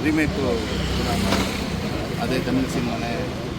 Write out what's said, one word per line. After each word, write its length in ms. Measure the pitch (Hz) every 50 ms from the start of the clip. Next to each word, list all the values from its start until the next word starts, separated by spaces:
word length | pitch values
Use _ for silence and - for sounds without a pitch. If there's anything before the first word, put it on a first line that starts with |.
| 123
ರೀಮೇಕು 320 | 156 151 156 151 147 -
ಕೂಡ 720 | 143 135 123 117 113 - - - - - - - - - -
ಮಾಡಿದ್ರು. 480 | - - - - - - - - - - - - - - - - - - - - - -
ಅದೇ 180 | 120 113 127 127
ತಮಿಳ್ 260 | 117 123 123 131 131
ಸಿನಿಮಾನೇ, 640 | 123 - 139 120 120 117 117 120 120 117 123 123 123 - - - - -